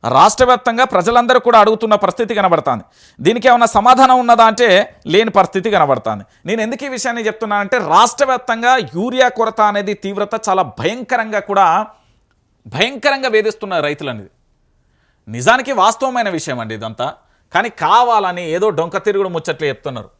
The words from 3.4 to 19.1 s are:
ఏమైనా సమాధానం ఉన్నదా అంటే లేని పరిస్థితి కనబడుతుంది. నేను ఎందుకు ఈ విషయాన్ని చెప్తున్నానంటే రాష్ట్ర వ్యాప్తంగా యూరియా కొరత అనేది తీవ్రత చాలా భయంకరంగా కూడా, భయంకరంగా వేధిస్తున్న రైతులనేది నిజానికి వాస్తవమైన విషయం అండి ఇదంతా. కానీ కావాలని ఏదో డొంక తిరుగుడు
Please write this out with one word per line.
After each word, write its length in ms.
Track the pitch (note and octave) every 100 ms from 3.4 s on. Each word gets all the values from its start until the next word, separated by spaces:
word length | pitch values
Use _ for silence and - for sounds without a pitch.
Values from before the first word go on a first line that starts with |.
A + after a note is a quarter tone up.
| B3+
ఏమైనా 180 | A#3+ A#3
సమాధానం 540 | A3 A3 B3+ C4 B3+
ఉన్నదా 240 | A#3+ A#3
అంటే 500 | A3+ G#3+ A#3+ F#3 G#3 _ -
లేని 240 | F3 A3+
పరిస్థితి 400 | G3 F3+ F#3+ A3
కనబడుతుంది. 540 | G3 D3+ B2 - G#2 - _ -
నేను 140 | A3+
ఎందుకు 240 | A3 C4+
ఈ 40 | C#4
విషయాన్ని 380 | B3+ A#3+ A#3 A3
చెప్తున్నానంటే 520 | G#3+ A3 G#3 G3 B3
రాష్ట్ర 460 | E3 E3+ A#3+ -
వ్యాప్తంగా 520 | C4+ B3 B3 A3+ A#3+ B3+
యూరియా 520 | D3+ E3 A#3 B3+ B3+
కొరత 320 | A#3+ A3+ A3
అనేది 340 | G#3+ G3+ G3+
తీవ్రత 540 | G3+ G3 G3+ G3+ A3 G#3+
చాలా 140 | F#3+
భయంకరంగా 760 | D#3 - C#3+ A#3+ A3+ B3 A3 G#3+
కూడా, 480 | G3+ G3 F3+ F3 G#3+ _ _ _ _ _ _ _ -
భయంకరంగా 640 | A2+ A3+ C#4 D4 C#4 C4
వేధిస్తున్న 520 | A3 G#3+ G#3+ G3+ F3
రైతులనేది 500 | D3 D3 D3 A2+ F#2+ _ _ _ _ _ _ _ _ _ -
నిజానికి 440 | A#2 C3 B3 C4+
వాస్తవమైన 560 | B3 G3 A3+ C4 B3 G#3+
విషయం 320 | E3+ - B2
అండి 140 | A2+
ఇదంతా. 400 | A2 A2 A2 C3 - _ _ _
కానీ 140 | F3 A3+
కావాలని 840 | - D#3 G#3+ B3 A3 G3 F3+ F3
ఏదో 180 | E3 G#3+
డొంక 280 | D#3+ E3 F#3+
తిరుగుడు 320 | G#3+